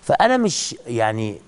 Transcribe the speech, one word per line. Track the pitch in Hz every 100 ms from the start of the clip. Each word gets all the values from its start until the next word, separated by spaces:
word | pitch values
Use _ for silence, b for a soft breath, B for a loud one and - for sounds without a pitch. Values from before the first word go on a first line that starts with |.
فأنا | - - 226 254
مش، | 226 - - - -
يعني | 120 110 110 110 87